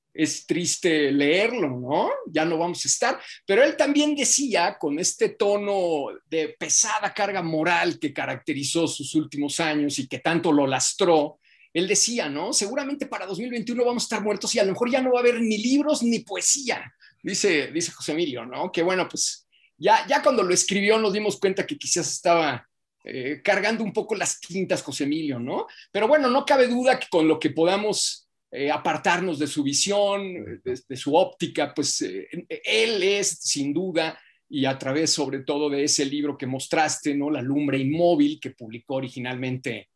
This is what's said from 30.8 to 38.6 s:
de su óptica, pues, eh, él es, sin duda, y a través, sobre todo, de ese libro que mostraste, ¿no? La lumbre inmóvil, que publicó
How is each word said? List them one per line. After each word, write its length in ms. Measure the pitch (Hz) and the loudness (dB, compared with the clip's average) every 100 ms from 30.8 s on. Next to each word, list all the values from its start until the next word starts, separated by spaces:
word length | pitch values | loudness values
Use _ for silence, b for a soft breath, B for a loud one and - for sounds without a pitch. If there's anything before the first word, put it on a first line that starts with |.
| - | -10
de 100 | 127 | -8
su 160 | 143 160 | 2 4
óptica, 580 | 180 - 156 143 139 156 | 4 0 -6 -2 -4 -2
pues, 260 | 139 - | -2 -2
eh, 260 | 92 95 - 170 - 156 | -4 -8 -12 -12 -12 -8
él 400 | - 214 226 208 | -2 0 0 0
es, 360 | 190 202 196 - | 0 0 -2 -4
sin 300 | - 147 139 | -4 -2 -2
duda, 460 | 151 190 165 160 - B B - | -2 -2 -2 -2 -6 B B -8
y 160 | 151 131 | -2 -2
a 140 | 135 | -2
través, 320 | 135 147 156 | -2 0 0
sobre 280 | - 135 135 | 0 -2 -4
todo, 260 | 135 147 147 | -4 -2 0
de 140 | 143 | 0
ese 220 | 147 - 139 | 0 0 0
libro 320 | 147 147 139 | -2 -4 -4
que 100 | 127 | -6
mostraste, 680 | 131 - 165 151 - 151 | -6 -2 0 0 0 -2
¿no? 160 | 143 143 | -2 -2
La 120 | 147 | -2
lumbre 360 | 123 143 143 135 | -2 0 0 0
inmóvil, 600 | 135 160 175 160 147 151 | 0 2 4 4 2 0
que 120 | 131 | -10
publicó 440 | - | -14